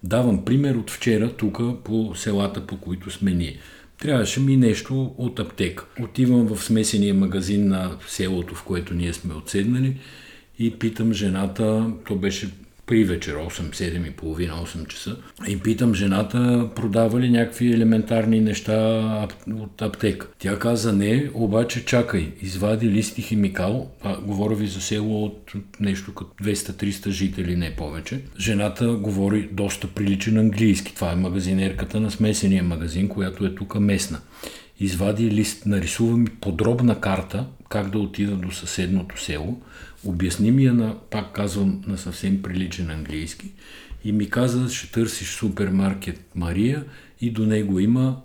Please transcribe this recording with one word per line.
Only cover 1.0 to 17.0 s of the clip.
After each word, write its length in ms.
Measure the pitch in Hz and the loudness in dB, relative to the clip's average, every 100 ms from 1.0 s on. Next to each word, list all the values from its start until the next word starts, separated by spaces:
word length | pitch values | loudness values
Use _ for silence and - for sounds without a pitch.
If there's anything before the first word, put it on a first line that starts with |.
| - 110 117 | 2 2 2
тук 260 | 117 107 98 120 120 | 0 -2 0 -4 -4
по 280 | - 113 110 | -2 -2 -2
селата, 520 | 90 - 101 101 98 - | -4 -2 0 0 -4 -10
по 100 | 92 | -10
които 300 | - 90 92 | -8 -8 -8
сме 200 | - 98 | -2 0
ние. 260 | 87 80 - - - - - | 2 0 -6 -18 -20 -20 -8
Трябваше 420 | 151 135 104 - | 0 0 2 2
ми 160 | 135 135 | 4 6
нещо 580 | 120 107 - 135 131 - | 6 4 0 -2 -2 -4
от 200 | 123 - | -6 -4
аптека. 440 | - - 90 87 - - | -8 -2 -4 -4 -14 -10
Отивам 440 | 117 - 127 123 113 | -8 2 4 6 4
в 160 | 104 | 0
смесения 500 | - 110 107 110 101 | 2 2 4 2 4
магазин 540 | 98 95 95 90 101 101 | 4 4 0 0 2 4
на 280 | 95 92 85 - | 2 -2 -6 -12
селото, 460 | - 92 92 87 | -4 -2 0 -4
в 80 | 90 | -8
което 300 | - 90 85 | -4 -4 -2
ние 180 | 87 87 | -2 -2
сме 220 | 85 90 | -4 -6
отседнали, 640 | 76 - 98 101 127 131 135 - - - - _ - | -8 -4 0 2 2 0 -2 -10 -20 -20 -20 _ -2
и 120 | 113 | -2
питам 420 | 113 113 113 113 | 0 -4 0 0
жената, 760 | 104 101 92 95 95 110 110 113 107 - | 2 0 0 -2 0 0 2 0 -4 -4
то 100 | 98 | -2
беше 340 | 98 98 98 - - _ - | -2 -2 -8 -10 -20 _ 0
при 180 | 113 | 4
вечер, 300 | 101 85 - 73 82 | 4 2 -4 -6 -8
осем, 220 | - 80 | -8 -8
седем 320 | - 87 85 80 | -4 -4 -4 -6
и 40 | |
половина, 440 | 67 80 78 87 80 | -8 -8 -4 -4 -4
осем 240 | 85 - 80 | -8 -10 -10
часа, 300 | - - 117 - - - | -10 -10 -10 -14 -12 -6
и 120 | 101 | -2
питам 340 | 90 113 120 | 0 2 2
жената, 760 | 98 101 95 107 123 123 120 113 - | 4 2 2 2 2 4 4 2 -2
продава 440 | 113 104 | 0 4